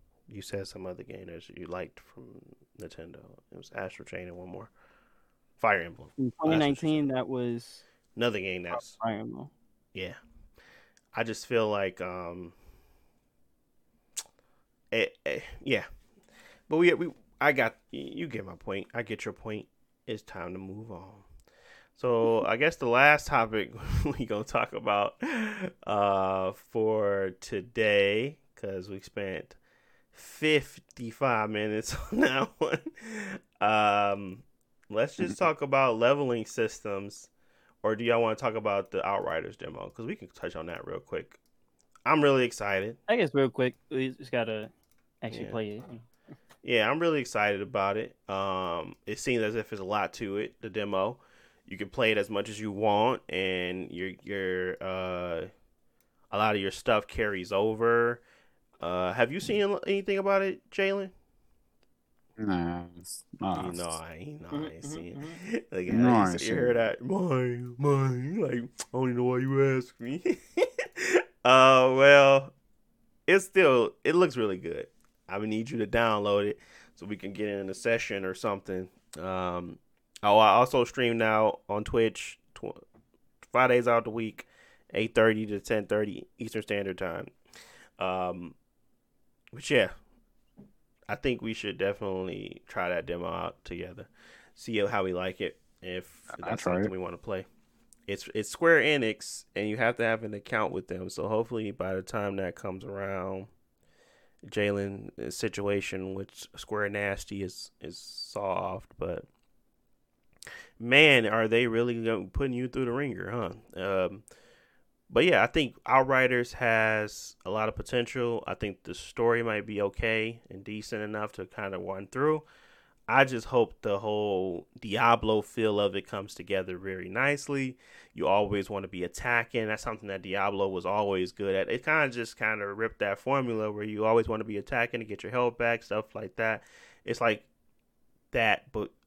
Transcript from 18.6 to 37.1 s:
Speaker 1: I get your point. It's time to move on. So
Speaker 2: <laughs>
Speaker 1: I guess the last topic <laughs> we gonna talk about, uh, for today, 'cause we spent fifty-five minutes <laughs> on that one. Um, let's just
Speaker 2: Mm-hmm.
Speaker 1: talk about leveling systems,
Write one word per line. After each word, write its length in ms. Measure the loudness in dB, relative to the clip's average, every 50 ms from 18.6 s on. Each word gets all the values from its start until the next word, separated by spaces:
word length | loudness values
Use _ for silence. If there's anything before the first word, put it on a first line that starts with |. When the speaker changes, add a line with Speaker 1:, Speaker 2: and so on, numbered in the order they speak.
| -10 -8 -8 -8 -8 -8 -8
Speaker 1:
I 80 | -8 -6
get 200 | -6 -8 -8 -8
your 80 | -10 -10
point. 340 | -10 -10 -10 -10 -10 -10 _ _ _ _ _ _ _ _
It's 140 | -10 -10 -10 -10
time 300 | -16 -12 -12 -10 -10 -10
to 60 | -12
move 320 | -12 -12 -14 -14 -14 -14
on. 320 | -16 -16 -16 -20 -20 -20 -20 _ -20 -20 _ _ _ _ _ -20 -20 -20 _ _ _
So 480 | _ 0 2 2 4 4 4 4 2 2
Speaker 2:
<laughs> 20 |
Speaker 1:
I 120 | 2 2
guess 180 | 2 2 0 0
the 100 | 0 0 4
last 380 | 6 8 8 8 8 6 2
topic 460 | 2 2 2 2 2 0 -2 -2 -2 -8 -12 -6 -2 0 0 0
<laughs> 120 | 0 -2
we 80 | -2 -4
gonna 180 | -4 -4 -6 -4
talk 300 | -2 -2 -2 -2 -2 -4
about, 420 | -6 -2 0 2 2 2 0 -2 _ -6 -4 -4 -4 -4 -6 -6 -8 -10 -10 -10 _ -6
uh, 640 | -2 0 2 4 4 4 2 2 0 0 0 -2 -2 -4 -8 -18 _
for 600 | -2 0 0 2 2 2 2 0 0 0 -2 -4 -6 -10
today, 1000 | -12 -8 -6 -6 -8 -6 _ 0 2 4 6 6 6 4 4 2 0 -2 -6 _ _ _ _
'cause 340 | -12 -10 -8 -8 -8 -8 -10
we 100 | -12 -14
spent 560 | -14 -12 _ -8 -6 -6 -6 -8 -10 -14 -20 -20 _ _ _ _ _ _ _ _ _ _
fifty-five 1400 | _ -20 -20 -20 -10 0 2 4 4 4 2 -2 -16 -20 _ _ -16 -12 -12 -12 -6 -2 0 2 2 2 0 0
minutes 460 | -2 -2 -2 0 -2 -2 -4 -4 -6 -8 -6
<laughs> 80 | -4
on 80 | 0 2
that 280 | 2 2 4 2 0 -2 -2
one. 240 | _ -2 -2 -2 -4 -6 -12 -16 -14 -14 -12 -10 -10 -10 -10 -10 -12 -14 _ _ _
Um, 840 | 2 2 4 6 6 6 4 4 4 2 0 -2 -4 -10 -12 -14 -18 _ _ _ _ _ _ _ _ _
let's 260 | 0 0 0 0 0
just 220 | -4 -4 -4 -2
Speaker 2:
Mm-hmm. 80 | 0 2
Speaker 1:
talk 160 | 2 2 0
about 360 | -2 0 2 4 4 4 4
leveling 480 | 4 4 4 4 4 2 0 0 -2 -4
systems, 840 | -6 -2 -2 -2 -2 -2 -8 -8 -6 -6 -6 -6 -10